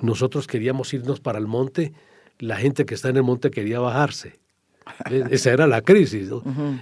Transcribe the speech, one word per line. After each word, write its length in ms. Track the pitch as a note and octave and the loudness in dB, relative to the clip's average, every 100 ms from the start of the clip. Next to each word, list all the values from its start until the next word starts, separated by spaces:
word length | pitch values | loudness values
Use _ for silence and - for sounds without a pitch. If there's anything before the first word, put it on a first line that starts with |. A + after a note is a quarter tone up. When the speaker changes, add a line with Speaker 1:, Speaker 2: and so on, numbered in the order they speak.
Speaker 1:
nosotros 460 | A#2 A2 C3 C#3+ - | -2 0 0 -2 -4
queríamos 460 | A#2+ A#2+ C3+ B2 | -2 -2 -2 -4
irnos 260 | C3+ B2 B2 | -6 -4 -4
para 200 | B2+ G#2+ | -4 -4
el 80 | G#2+ | -2
monte, 460 | A#2 C3+ F3 D3+ - _ _ _ _ | -2 -2 -2 -4 -8 _ _ _ _
la 180 | A2+ G2+ | -8 -2
gente 280 | C3+ C3+ - | 0 0 -2
que 100 | A2 | -4
está 140 | C3+ | 0
en 80 | C3 | 2
el 60 | |
monte 280 | B2 B2 C3+ | 2 0 -2
quería 280 | B2 G#2 A#2+ | -2 -4 -2
bajarse. 600 | B2 B2+ D3 - - - _ _ _ _ - - - | -2 0 0 -2 -16 -20 _ _ _ _ -20 -14 -2
E-, 140 | C3 A#2+ | -2 0
Speaker 2:
<laughs> 60 | |
Speaker 1:
esa 200 | B2+ B2+ | 2 4
era 140 | C3 D3+ | 4 4
la 160 | A2+ | 4
crisis, 480 | C#3 G3+ D#3+ G#2+ F#2+ | 6 6 6 0 -6
¿no? 80 | A#2 | -8
Speaker 2:
Ujú. 420 | C3+ C3+ D3 C3 | -6 -4 -4 -6